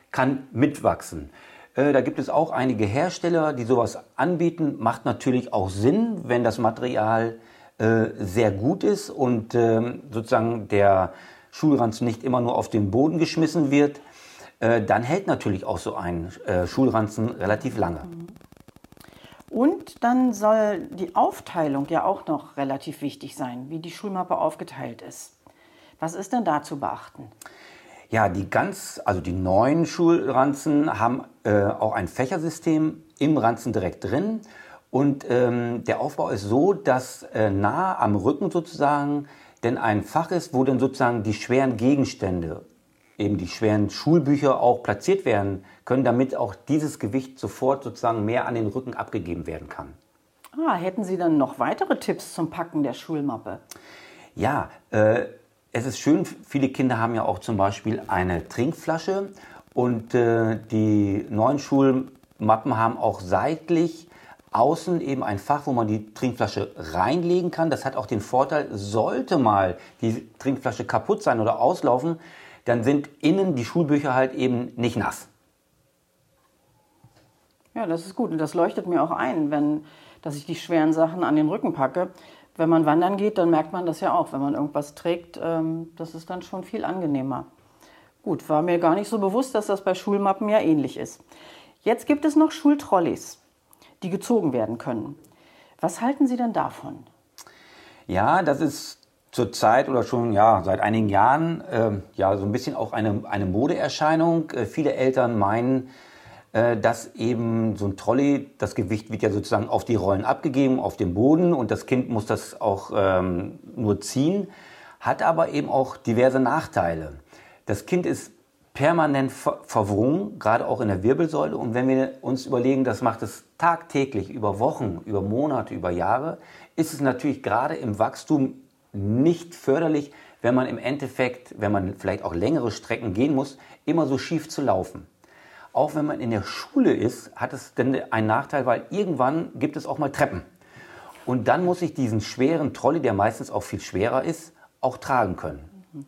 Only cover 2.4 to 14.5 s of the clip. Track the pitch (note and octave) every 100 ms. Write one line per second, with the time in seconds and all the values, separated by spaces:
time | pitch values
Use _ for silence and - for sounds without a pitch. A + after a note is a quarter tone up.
2.4 | D#3+ C3 B2+ A2 G#2 B2 F3 - E3+ E3+
3.4 | D#3 C3 A#2 B2 A2+ - - - D3 E3+
4.4 | E3+ E3 D3+ - A2+ A#2+ - A2 C3+ B2
5.4 | A#2+ A2 F#2+ F#2+ A2+ G3+ A#3 G#3+ - A#2+
6.4 | A2+ A2 A2+ A2+ B2 B2 G#2+ A2+ A2+ A2+
7.4 | - - - - A2 A2+ A2 - G2 G2
8.4 | A2 G2 A#2+ F#3+ - G3 - - B2+ A#2
9.4 | G#2+ A#2+ A#2 A2+ A#2+ C3 D3 A#2+ A2+ A#2+
10.4 | A2+ A#2 G2 G2+ G2 F#2+ F#2 - - -
11.4 | _ - D#3 C3+ A#2 A2 A#2+ A2 C3+ B2
12.4 | A#2+ - A2 A2 G2+ A2 D#3 E3 D#3 -
13.4 | D#3+ E3+ C#3 C#3+ D3 D3 - - - -
14.4 | -